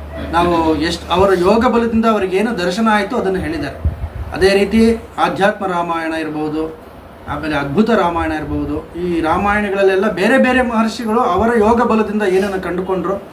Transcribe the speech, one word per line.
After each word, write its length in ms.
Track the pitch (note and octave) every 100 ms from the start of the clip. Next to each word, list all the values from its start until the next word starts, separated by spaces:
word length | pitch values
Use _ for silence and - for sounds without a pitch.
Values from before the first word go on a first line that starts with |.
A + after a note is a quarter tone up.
| - - -
ನಾವು 440 | E3 F3 E3+ D#3+ D#3
ಎಷ್ಟು 380 | E3 F3 -
ಅವರ 200 | F3 G3
ಯೋಗ 320 | F3+ F3+ A3 A3+
ಬಲದಿಂದ 400 | A#3 A3+ A3+ A3+
ಅವ್ರಿಗೆ 320 | G#3+ F#3 F#3
ಏನು 220 | A3+ F3+
ದರ್ಶನ 280 | F3+ F#3 A3
ಆಯ್ತು 260 | G#3 G3 A#3+
ಅದನ್ನು 220 | F#3+ F#3
ಹೇಳಿದ್ದಾರೆ. 400 | D3+ E3 C#3+ - - - - - -
ಅದೇ 160 | D3 F#3
ರೀತಿ 480 | G3 G3 A3+ A3+ A3+ - -
ಆಧ್ಯಾತ್ಮ 480 | D#3+ C#3+ G3+ G#3 F#3+
ರಾಮಾಯಣ 480 | E3+ E3+ E3 D#3+
ಇರ್ಬೋದು, 680 | D#3+ D#3 D3+ D3+ D#3 D#3+ - - - - - -
ಆಮೇಲೆ 280 | D3 D#3 D3
ಅದ್ಭುತ 340 | C#3 D3 A3
ರಾಮಾಯಣ 420 | G#3+ F3 E3+ D#3+
ಇರ್ಬೋದು, 680 | D#3 D3 D3 C#3+ D3+ D#3 E3
ಈ 220 | F3+ E3
ರಾಮಾಯಣಗಳಲ್ಲೆಲ್ಲ 920 | D#3 F3+ G3+ G#3 G#3 G3 G3 F#3+ G#3
ಬೇರೆ 260 | F3+ G#3+ C4+
ಬೇರೆ 240 | B3+ B3+
ಮಹರ್ಷಿಗಳು 580 | A#3 A3 A3 A3 A3+ A3+
ಅವರ 380 | F3 F#3 A3+ A#3
ಯೋಗ 240 | G#3 A#3
ಬಲದಿಂದ 420 | A3+ A3 G#3 G#3
ಏನನ್ನು 380 | G3+ F#3 G3+ F#3+
ಕಂಡುಕೊಂಡ್ರು 640 | F3 F3+ F#3 F#3 E3+ G3+ -